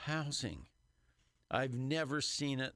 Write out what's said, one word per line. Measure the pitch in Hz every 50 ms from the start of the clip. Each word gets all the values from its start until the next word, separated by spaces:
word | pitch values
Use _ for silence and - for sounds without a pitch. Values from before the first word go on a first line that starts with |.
| -
housing. | 147 151 160 143 147 143 - 131 104 78 - - - _ _ _ _ _ _ _ _ _ _ _ _ _ _ _ _
I've | - 120 135 131 123
never | 123 131 135 151 160 160 131 143 151
seen | 135 - - - 147 143 139 131
it | 131 131 -